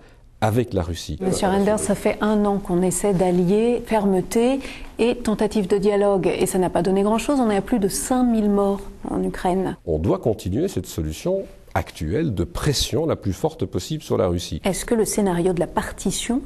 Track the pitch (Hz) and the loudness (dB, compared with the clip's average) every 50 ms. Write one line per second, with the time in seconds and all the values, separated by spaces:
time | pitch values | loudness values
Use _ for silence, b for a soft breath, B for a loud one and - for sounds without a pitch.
0 | b b b b b b - - 110 110 101 123 117 - - 92 85 87 85 - | b b b b b b -6 -2 0 2 2 2 0 2 0 -2 -2 -2 -4 -6
1 | - - 76 82 185 185 170 - 208 180 190 202 196 208 214 208 - 208 196 - | -6 -8 -6 -4 -2 -2 0 0 0 2 2 2 2 2 2 2 0 0 -2 0
2 | - 208 - - 208 214 214 208 208 202 202 196 202 - 175 175 185 180 170 - | 0 -2 0 0 0 0 2 2 2 2 0 -2 -2 0 0 2 2 2 0 0
3 | 214 202 190 185 190 180 180 180 180 170 208 214 226 240 240 233 - - 220 214 | 0 0 2 2 2 2 4 4 4 4 4 4 4 2 0 -2 -2 -2 0 2
4 | 196 196 190 180 180 - - 226 233 254 269 277 B B B B B B B - | 2 2 2 2 0 0 2 2 2 2 2 0 B B B B B B B 0
5 | 226 247 240 240 - 220 208 208 214 202 220 220 185 - 208 196 180 214 202 196 | 0 0 0 0 -2 -2 0 0 0 0 2 0 2 2 2 2 4 2 4 4
6 | 202 202 202 185 165 175 - - 185 170 - 185 180 170 - 175 170 190 190 196 | 4 4 2 2 2 0 0 0 0 0 2 2 0 2 2 0 2 2 2 2
7 | 196 214 220 220 - - 294 269 240 214 202 196 202 - 247 208 196 180 - - | 2 2 2 0 0 0 2 2 2 2 2 0 0 0 0 0 2 0 -2 -4
8 | - - 254 254 254 240 226 220 208 208 202 202 202 196 202 196 - - - - | -2 0 2 2 2 4 4 2 2 4 4 4 2 2 0 -2 -6 -10 -14 -10
9 | - - - 180 190 185 175 - - 180 180 190 185 143 - - - 82 78 78 | -8 -4 -4 -2 -2 -2 -4 -2 -2 0 0 0 0 -2 -6 -6 -4 -2 -2 0
10 | 85 117 - - - 120 98 - - 90 95 135 185 196 - 95 87 - - - | 2 0 0 0 0 -2 -2 -2 -4 -4 -2 0 -2 -2 -2 -4 -6 -6 -6 -4
11 | 78 78 78 - - 175 190 196 185 - - - - - - - - - - - | -4 -4 -6 -4 -2 -2 -2 -2 -4 -8 -14 -20 -14 -4 -4 -4 -4 -4 -8 -6
12 | 160 151 101 147 170 143 95 82 82 - - - - 151 131 - - - - 139 | -4 -2 -2 -2 -2 -2 -2 -2 -4 -4 -4 -2 -2 0 0 0 -2 -2 -2 -2
13 | 165 147 104 - - 101 90 - - 151 - - 95 - - 90 - - 156 151 | 0 0 -2 -2 -2 -4 -2 -2 -2 -4 -2 -4 -6 -4 -4 -6 -4 -4 -8 -8
14 | - - 117 107 95 90 87 90 - - - - - 196 - - - - 240 220 | -4 -2 0 2 2 2 0 -2 -4 -6 -8 -4 -2 -2 -2 -2 -2 0 0 2
15 | 190 - - 214 202 190 170 170 175 185 175 175 160 - - 208 - - - - | 2 0 0 0 0 2 2 2 2 0 0 0 -2 -2 -2 -4 -4 -4 -8 -4
16 | - 190 - - - - 233 269 - | -4 -2 -2 -2 -2 -2 -2 -2 -4